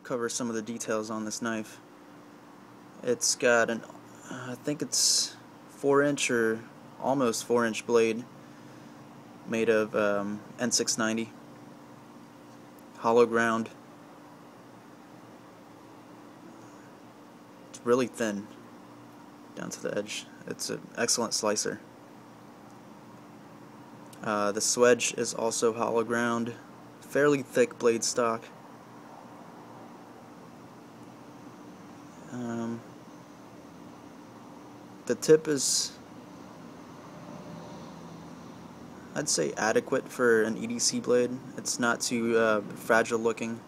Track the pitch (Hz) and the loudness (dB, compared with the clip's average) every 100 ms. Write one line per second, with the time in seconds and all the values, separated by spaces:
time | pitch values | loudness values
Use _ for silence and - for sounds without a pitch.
0 | - 131 117 - 120 113 107 117 - 110 | -4 -2 -2 -2 -2 -4 -4 -8 -2 -2
1 | 107 110 107 107 120 110 110 - - - | -2 -4 -4 -4 -4 -4 -6 -14 -20 -20
2 | - - - - - - - - - - | -20 -20 -20 -20 -20 -20 -20 -20 -20 -8
3 | - 120 - - 127 117 113 113 - - | -2 0 0 2 6 6 4 0 -6 -16
4 | - - - 131 123 123 - 147 131 - | -18 -20 -12 -10 -8 -8 -6 -4 -2 2
5 | - - - - - - - - 139 139 | 2 2 0 -6 -20 -20 -20 -2 4 6
6 | 143 143 - 123 113 110 113 - - - | 6 2 2 4 4 2 -6 -18 -20 -4
7 | 120 139 123 110 - 120 117 107 - 117 | 0 4 2 2 2 4 4 0 4 6
8 | 113 113 - - - - - - - - | 6 2 -4 -16 -20 -20 -20 -20 -20 -20
9 | - - - - - 113 113 110 107 107 | -20 -20 -20 -18 -4 0 6 6 4 2
10 | 104 101 101 104 - - 120 - 117 - | 2 2 -2 -6 -10 -4 0 0 0 0
11 | 110 113 113 - - - - - - - | 0 0 -4 -10 -20 -20 -20 -20 -20 -20
12 | - - - - - - - - - - | -20 -20 -20 -20 -20 -20 -20 -20 -20 -2
13 | 117 117 117 113 117 113 113 - - - | 4 6 6 6 4 2 -2 -10 -20 -20
14 | - - - - - - - - - - | -20 -20 -20 -20 -20 -20 -20 -20 -20 -20
15 | - - - - - - - - - - | -20 -20 -20 -20 -20 -20 -20 -20 -20 -20
16 | - - - - - - - - - - | -20 -20 -20 -20 -20 -18 -18 -18 -20 -20
17 | - - - - - - - - 120 123 | -20 -20 -20 -20 -20 -20 -18 -8 2 4
18 | 123 - 113 101 104 - - - - - | 4 0 -2 -2 -8 -16 -20 -20 -20 -20
19 | - - - - - - - - - - | -20 -20 -20 -20 -18 -12 -10 -6 -4 -4
20 | 104 - - - - - - 110 - - | -4 -8 -10 -16 -12 -8 -6 -6 -8 -2
21 | 117 - 110 - 107 107 104 101 - - | 0 2 0 0 2 2 -2 -4 -12 -20
22 | - - - - - - - - - - | -20 -20 -20 -20 -20 -20 -20 -20 -20 -20
23 | - - - - - - - - - - | -20 -20 -20 -20 -20 -20 -20 -20 -20 -18
24 | - - 113 104 104 104 107 - 120 120 | -20 -8 -2 0 2 0 0 6 8 8
25 | - - 117 - 113 113 117 113 113 117 | 4 -2 -4 0 -2 2 2 2 2 2
26 | 113 117 120 117 117 117 - - - - | 2 2 2 0 -2 -6 -16 -20 -20 -20
27 | - 139 147 143 127 - 120 - 120 117 | -2 4 6 4 2 2 2 4 4 4
28 | - - 117 113 - - - - - - | 2 2 0 0 -6 -18 -20 -20 -20 -20
29 | - - - - - - - - - - | -18 -18 -18 -18 -18 -18 -18 -18 -18 -18
30 | - - - - - - - - - - | -20 -20 -20 -20 -20 -20 -20 -20 -20 -18
31 | - - - - - - - - - - | -18 -18 -18 -18 -18 -18 -18 -18 -18 -18
32 | - - - 123 120 117 117 117 - - | -18 -18 -12 -8 -6 -4 -4 -6 -10 -18
33 | - - - - - - - - - - | -18 -20 -20 -20 -20 -20 -20 -18 -18 -18
34 | - - - - - - - - - - | -18 -18 -18 -18 -18 -18 -18 -18 -18 -18
35 | - 120 - 156 156 143 - - - - | -4 -2 8 8 8 0 2 0 -2 -8
36 | - - - - - - - - - - | -18 -18 -18 -18 -18 -18 -18 -18 -18 -18
37 | - - - - - - - - - - | -16 -16 -16 -14 -14 -14 -14 -14 -14 -14
38 | - - - - - - - - - - | -16 -16 -16 -16 -16 -16 -16 -16 -16 -16
39 | - - 147 - 147 - 107 123 120 131 | -8 -6 -2 0 0 2 4 4 2 -2
40 | - - 123 113 107 113 117 120 - 123 | -2 2 6 6 4 0 -4 0 0 0
41 | 117 123 123 127 - - 120 - 120 117 | 2 4 4 -2 -10 -8 -6 0 0 2
42 | - 120 113 113 113 107 101 - - 113 | 0 0 2 4 6 4 0 -10 4 4
43 | 113 117 113 113 113 113 | 6 2 0 0 -4 -8